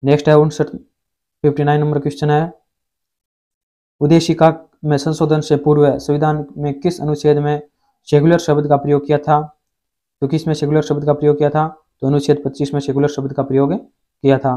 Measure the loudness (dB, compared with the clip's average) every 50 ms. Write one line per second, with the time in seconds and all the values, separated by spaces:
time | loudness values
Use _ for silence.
0 | 2 2 2 2 4 4 4 4 4 2 0 -4 -4 -6 -6 -16 -18 _ _ _
1 | _ _ _ _ _ _ _ _ -2 -2 0 0 0 0 2 2 2 0 -2 -2
2 | -4 -4 -6 -4 -2 0 0 0 0 -2 -8 _ _ _ _ _ _ _ _ _
3 | _ _ _ _ _ _ _ _ _ _ _ _ _ _ _ _ _ _ _ _
4 | 0 2 2 2 2 2 0 2 2 2 2 0 -10 _ _ _ -4 -2 -2 0
5 | 0 -2 -2 -2 0 0 0 0 0 0 -2 0 2 2 2 4 4 2 2 0
6 | -2 -4 -2 0 0 -2 -2 -4 -6 -10 -10 -8 -6 -6 -6 -4 -4 -4 -4 -2
7 | -4 -4 -4 0 2 2 2 2 2 -2 -2 -4 -6 _ _ _ _ _ _ _
8 | _ 0 2 2 4 4 2 2 2 0 0 0 2 0 0 0 2 0 0 0
9 | 0 0 -2 -2 0 0 0 0 0 -4 _ _ _ _ _ _ _ _ _ _
10 | _ _ _ _ -4 -2 -2 -2 -2 -2 -4 -2 -2 0 0 0 0 0 -4 -4
11 | 0 -2 -2 0 2 0 2 2 0 0 0 0 -2 -4 -6 _ _ _ _ _
12 | -2 0 0 0 2 2 0 0 0 -8 -6 -6 -6 -4 -4 -6 -4 -4 -2 0
13 | 0 0 -2 -4 -8 -6 -4 -6 -6 -2 0 0 0 0 -2 -4 -8 _ _ _
14 | _ _ _ _ 0 0 0 2 0 -2 -4